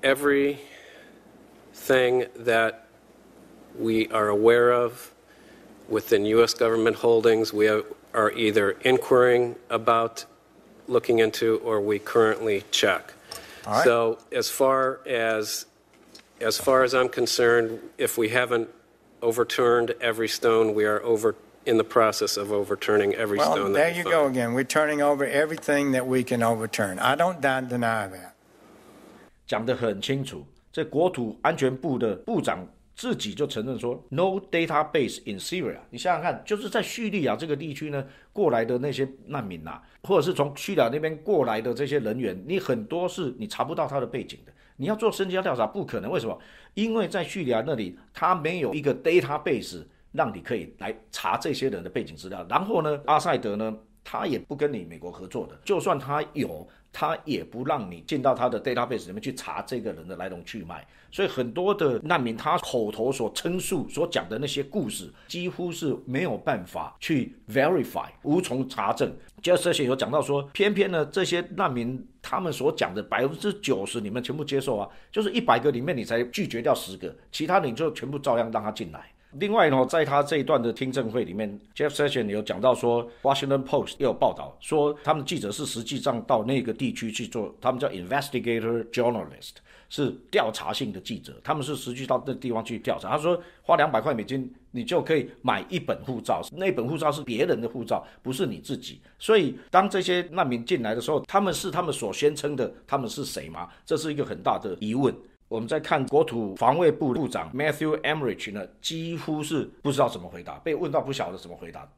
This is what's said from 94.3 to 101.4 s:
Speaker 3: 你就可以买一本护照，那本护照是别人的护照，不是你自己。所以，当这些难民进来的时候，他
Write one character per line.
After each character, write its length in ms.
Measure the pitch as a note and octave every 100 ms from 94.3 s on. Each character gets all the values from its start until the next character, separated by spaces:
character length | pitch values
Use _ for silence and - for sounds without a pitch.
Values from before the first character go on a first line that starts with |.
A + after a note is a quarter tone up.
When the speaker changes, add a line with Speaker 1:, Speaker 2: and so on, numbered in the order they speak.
| C3+ B2 - _
Speaker 3:
你 120 | B2
就 200 | A2+ F3
可 120 | -
以 160 | D#3+ - -
买 200 | B2 G2 -
一 100 | F3
本 240 | - G#2
护 160 | - A#2+
照， 220 | - F2+ -
那 200 | - D4
本 160 | B2 A#2
护 80 | D#3
照 160 | D3+
是 80 | D3
别 220 | C3+ A2+
人 160 | F3 A#2+
的 80 | A2+
护 160 | -
照， 220 | A2+ G#2+ - -
不 100 | B2
是 140 | C3 E3
你 120 | F2
自 160 | -
己。 280 | B2+ - - _ _
所 180 | - A3
以， 220 | D3 - -
当 200 | F3+ G3
这 100 | G3
些 260 | F3 F3+ F3
难 160 | F#3 D3+
民 180 | A#2+
进 180 | A#2 E3+
来 120 | A2
的 60 | A#2+
时 100 | A#2+
候， 100 | D3 B2+
他 160 | G3